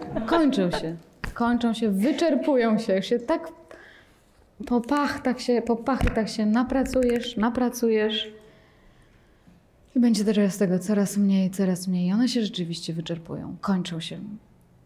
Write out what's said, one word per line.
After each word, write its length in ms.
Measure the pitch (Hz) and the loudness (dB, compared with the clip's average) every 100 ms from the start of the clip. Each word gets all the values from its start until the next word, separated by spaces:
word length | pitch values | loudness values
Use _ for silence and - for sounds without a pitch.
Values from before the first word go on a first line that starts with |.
| - - - | -8 -6 0
Kończą 460 | 339 294 202 180 | 4 4 2 0
się. 240 | 175 160 170 - - - | 0 -4 -8 -14 -14 -10
Kończą 400 | - 233 240 240 | -2 0 2 0
się, 160 | 220 226 | 0 0
wyczerpują 880 | 196 240 - 330 285 - 262 226 214 | 2 2 2 2 2 2 2 4 2
się. 160 | 220 190 | 2 0
Już 100 | 190 | 2
się 140 | 240 | -2
tak 320 | 233 330 - - - - - - - _ _ _ _ - - | 0 -4 -4 -18 -20 -20 -20 -20 -20 _ _ _ _ -12 -2
po 140 | 240 | -2
pachtach 600 | 240 294 285 - 262 247 | 0 0 -2 -2 -4 -2
się, 200 | - 240 | 0 0
po 140 | 226 226 | 0 -2
pachy 340 | 254 262 - 226 | -2 0 0 0
tak 140 | 220 | -4
się 160 | - 214 | -2 2
napracujesz, 920 | 226 247 262 262 254 247 240 233 - | 2 2 0 0 2 2 0 -2 -2
napracujesz. 960 | 226 240 240 233 226 220 214 214 214 - - - - _ - - - _ _ _ - - _ _ _ 262 | 0 0 -2 0 0 2 0 -2 -6 -12 -20 -20 -20 _ -20 -20 -20 _ _ _ -20 -20 _ _ _ 2
I 40 | |
będzie 260 | 240 208 208 | 4 4 2
teraz 320 | 208 202 - | 2 2 2
tego 220 | 202 180 | 0 0
coraz 380 | 180 208 196 202 | 2 2 2 2
mniej, 320 | 196 190 185 | 4 4 2
coraz 380 | 185 190 180 190 | 2 0 0 0
mniej. 200 | 180 180 | 0 2
I 60 | |
one 140 | 208 247 | 2 2
się 140 | 240 | 2
rzeczywiście 520 | 208 - 165 165 - | -2 -4 -6 -6 -6
wyczerpują, 640 | 165 156 165 - 160 - 175 | -6 -6 -8 -8 -10 -10 -6
kończą 380 | - 185 175 165 | -2 -2 -2 -6
się. 200 | 165 - 208 214 _ _ _ _ | -8 -10 -12 -14 _ _ _ _